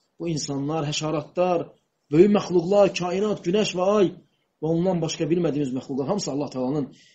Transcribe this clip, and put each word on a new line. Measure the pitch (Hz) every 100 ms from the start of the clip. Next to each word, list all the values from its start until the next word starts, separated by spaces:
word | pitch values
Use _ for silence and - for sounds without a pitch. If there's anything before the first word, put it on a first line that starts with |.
| _ -
bu | 170
insanlar, | 156 - 139 139 160 147
həşaratlar, | 147 156 156 - - 180 170 - - _ _ _
böyük | 147 202 202
məxluqlar, | - 175 165 202 196 -
kainat, | 180 175 214 - 170
günəş | 196 208 175
və | 185 208
ay | 175 - - _ _ _
və | 156
ondan | 165 185 180
başqa | 160 - 156
bilmədiyimiz | 175 170 139 143 131
məxluqlar, | - 131 139
hamısı | 202 165
Allah | 139 143
Taala'nın | 131 127 151 131 - _